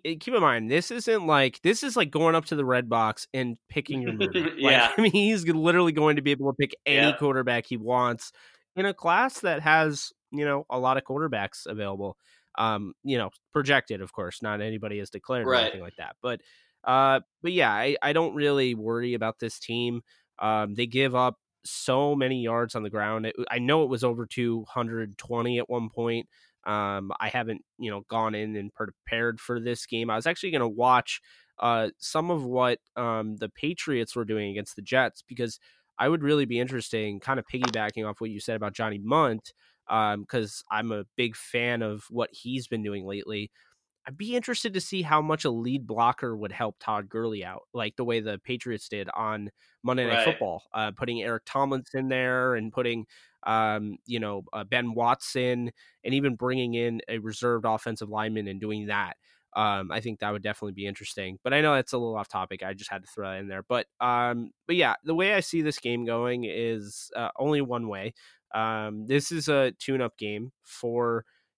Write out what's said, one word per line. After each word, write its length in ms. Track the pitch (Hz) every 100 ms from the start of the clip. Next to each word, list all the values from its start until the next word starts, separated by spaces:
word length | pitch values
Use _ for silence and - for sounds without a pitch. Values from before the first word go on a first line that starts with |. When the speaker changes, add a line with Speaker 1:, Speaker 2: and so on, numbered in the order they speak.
Speaker 1:
he, 120 | 156 160
keep 180 | -
in 80 | 247
mind, 280 | 156 117 110
this 200 | 151 170
isn't 360 | 233 226 220 165
like, 360 | 147 135 -
this 200 | 175 220
is 120 | 285 240
like 140 | 151
going 240 | 151 165 165
up 100 | 156
to 100 | 151
the 80 | 131
Red 220 | 123 120
Box 400 | 117 110 - -
and 240 | 135 123 113 _
picking 340 | 151 - 135
your 100 | 123
movie. 400 | 110 190 190 160
Speaker 2:
<laughs> 40 | -
Speaker 1:
Like, 160 | 135 131
Speaker 2:
Yeah. 140 | 117 -
Speaker 1:
I 40 |
mean, 100 | 220
he's 340 | 190 202 214 165
literally 460 | 156 165 175 170
going 240 | 151 151 147
to 60 |
be 100 | 139
able 200 | 135 135
to 40 | 131
pick 200 | 143 - 143
any 280 | 135 147
Speaker 2:
Yep. 0 |
Speaker 1:
quarterback 520 | 143 147 131 123 120 -
he 100 | 120
wants 540 | 107 123 123 117 - - - _ _ 185
in 100 | 196
a 80 |
class 460 | - 170 185 254 -
that 220 | 190 151
has, 500 | 156 160 156 143 - - _
you 120 | 147
know, 220 | 147 139 -
a 80 | 127
lot 180 | 127 131
of 60 |
quarterbacks 640 | - 135 156 110 98 - -
available. 520 | 107 101 98 98 - _ _ _ -
Um, 380 | 113 104 101 -
you 140 | 135 123
know, 120 | 101 _ _
projected, 500 | 151 135 139 - 101
of 100 | 95
course, 300 | - 90 -
not 180 | 110 104
anybody 380 | 110 110 107 104
has 120 | 98
declared 400 | 101 - 127 117
or 40 |
Speaker 2:
Right. 40 | 127
Speaker 1:
anything 220 | 110 95
like 140 | 87 -
that. 180 | 80 -
But, 200 | 123 117 _ _ _ _
uh, 360 | - 131 135 135 - _
but 100 | 170
yeah, 200 | 180 123
I, 240 | 104 131 143
I 100 | 143
don't 220 | 156 165
really 400 | 143 143 139 127
worry 400 | 113 107 117 123
about 240 | 120 113 -
this 180 | 117 -
team. 420 | - 117 120 120 - _ _ -
Um, 360 | 110 107 104
they 120 | 104 120
give 280 | 127 135
up 220 | 127 127 - _ _
so 500 | - - - 131 147 143
many 260 | 131 131
yards 320 | 117 117 117
on 80 | 120
the 60 | 107
ground. 360 | 107 104 110 110
It, 100 | - 123
I 80 | 120
know 240 | 123 156
it 60 | 143
was 140 | 120
over 220 | 123 120 113
two 380 | - 120 113 107
hundred 500 | 127 117 113 107 98
twenty 400 | - 120 120 120
at 100 | 117
one 200 | 123 113
point. 380 | - 117 117 - _ _ _
Um, 480 | - 104 101 98 95 -
I 80 | 107
haven't, 340 | 123 113 110 _ -
you 120 | 117
know, 120 | 101 107
gone 260 | 113 110
in 220 | 107 107 107
and 180 | 101
prepared 640 | - 107 - - 117 117 113
for 200 | - 123
this 260 | 120 120 -
game. 240 | 117 117
I 60 | 110
was 100 | 160
actually 260 | 175 196
gonna 160 | 156 120
watch, 520 | 107 123 127 - - _ - _ -
uh, 320 | 120 117 107 -
some 320 | - 156 165
of 140 | 165
what, 360 | 127 127 127 120 _ -
um, 400 | 120 110 110 107
the 120 | 104
Patriots 640 | - 147 175 - 127 113 120
were 80 | 110
doing 240 | 107 101
against 260 | 101 101 -
the 60 |
Jets, 400 | 98 127 120 -
because 380 | - 123 117 - _ _ _ -
I 100 | 131
would 140 | 165
really 240 | 143 151 127
be 140 | 117
interested 440 | 123 131 - 113
in 160 | 107 101
kinda 240 | - 135 -
piggybacking 560 | 131 127 110 107 113 107
off 120 | 101
what 100 | 113
you 100 | 104
said 160 | - 110
about 180 | 104
Johnny 240 | 101 110 101
Munt, 520 | 107 151 143 110 - _ _ _ -
um, 360 | 110 107 104 101
'cause 360 | 127 107 - -
I'm 220 | 107 113
a 120 | 107 98 -
big 200 | 120 107
fan 460 | - 123 120 117
of 220 | 110 104 -
what 200 | 117 113
he's 360 | - 120 131 120
been 140 | 113
doing 200 | 104 101 95
lately. 440 | 101 - 107 104 _ _ _ _ _ 123
I'd 120 | 143
be 180 | 208 240
interested 380 | 226 240 226
to 60 | 190
see 220 | - 190
how 200 | 160 151
much 220 | 156 156
a 60 | 139
lead 360 | 117 120 135 110
blocker 500 | 110 117 - 123 110
would 160 | 104
help 240 | - 110 -
Todd 280 | - 104 98
Gurley 360 | 110 113 107
out, 240 | 90 92 -
like 220 | 120 107 -
the 80 |
way 160 | 120 117
the 180 | 107 98
Patriots 500 | - 123 123 107 -
did 200 | 104 95
on 360 | - 110 107 101 _ _ _
Monday 220 | 123 127 120
Night 140 | 117
Speaker 2:
Right. 20 |
Speaker 1:
Football, 420 | 135 160 101 85 _
uh, 180 | 110 107
putting 300 | 104 123 117
Eric 220 | 107 113 -
Tomlinson 640 | 135 139 135 127 131 131
there 460 | 127 127 127 127 120
and 160 | 110
putting, 340 | 127 120 117 110 - _ _
um, 540 | - 110 110 107 104 98 -
you 140 | 117
know, 240 | 107 101 90
uh, 100 | 110
Ben 300 | 101 123 120
Watson 800 | 113 117 131 - 131 123 123 120 - _ _
and 100 | -
even 220 | 135 139 113
bringing 380 | 127 127 123
in 280 | 117 120 113 -
a 100 | 113
reserved 480 | 110 104 123 117 113
offensive 440 | 110 117 107 104
lineman 380 | 107 110 110 101
and 120 | 98
doing 260 | 107 107 104
that. 300 | 101 92 - _ _ _
Um, 380 | - 107 98 95
I 80 | 98
think 200 | 113 107
that 120 | 104
would 100 | 104
definitely 300 | 104 104 104
be 120 | 95 101
interesting. 520 | 98 101 - 95 95
But 100 | 127
I 60 | 143
know 120 | 151
that's 180 | 139 123
a 40 | 127
little 180 | 117 110
off 120 | 101
topic. 340 | 101 90 95
I 120 | 95
just 160 | 98 104
had 120 | 98
to 40 | 95
throw 200 | - 98
that 100 | 95
in 80 | 98
there. 160 | 95
But, 240 | 98 120 - -
um, 520 | 123 123 120 120 113 _ -
but 100 | 175
yeah, 200 | 135 -
the 100 | 151
way 200 | 165 190
I 60 | 202
see 220 | - 170
this 160 | 151 143
game 260 | 120 120 117
going 380 | 117 123 123
is, 640 | 113 87 117 113 104 - - 117
uh, 140 | 113 -
only 220 | 139 147
one 260 | 131 120 113
way. 260 | 98 104 - - _ _
Um, 520 | 107 110 110 107 107 107
this 260 | 139 -
is 160 | 165 147
a 240 | 143 131
tune-up 440 | - - 135 120 -
game 340 | 107 104 123 _
for, 600 | - - 120 117 120 117 - _ _